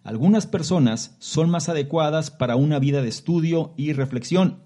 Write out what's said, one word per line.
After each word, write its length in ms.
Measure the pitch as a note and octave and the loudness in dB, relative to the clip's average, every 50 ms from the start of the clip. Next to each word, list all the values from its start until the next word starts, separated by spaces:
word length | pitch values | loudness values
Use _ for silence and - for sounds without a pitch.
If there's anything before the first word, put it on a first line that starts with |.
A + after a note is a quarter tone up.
| - | -12
algunas 440 | - A2 A2+ C#3 F#3+ G#3+ G#3+ - | -10 -4 0 4 4 4 4 2
personas 680 | - - F3+ D#3+ - F#3 E3+ B2+ A2+ A2 A2+ - - _ _ | -2 -4 -4 -2 0 2 2 4 2 2 -2 -8 -12 _ _
son 300 | - - - D3+ E3 E3+ | -14 -6 -2 0 2 2
más 200 | F3 E3+ C#3 E3+ | 0 0 -2 -2
adecuadas 640 | E3 D3+ C#3 C#3 D#3+ E3 D#3 D3+ D#3 D#3+ D#3 - | -2 -4 -4 -2 -2 0 0 0 0 -2 -4 -4
para 260 | - - C3 A#2+ A#2 | -6 -4 -2 0 2
una 220 | B2+ C#3+ D3+ D3+ C#3 | 2 2 2 2 2
vida 240 | C3+ C#3+ C#3 C#3+ B2+ | 2 0 0 0 -2
de 60 | A2+ | -2
estudio 640 | G#2+ - - - E3+ E3+ D#3+ E3 E3 E3 D#3+ - - | -6 -8 -4 -2 0 0 0 0 0 0 -2 -4 -6
y 160 | - C#3+ D3+ D3 | -6 -4 -4 -2
reflexión. 680 | C#3 C3+ C3+ C3 A#2+ - - E3 F#3 F#3+ - - - - | -2 -2 -4 -4 -6 -4 0 2 4 4 4 2 -2 -16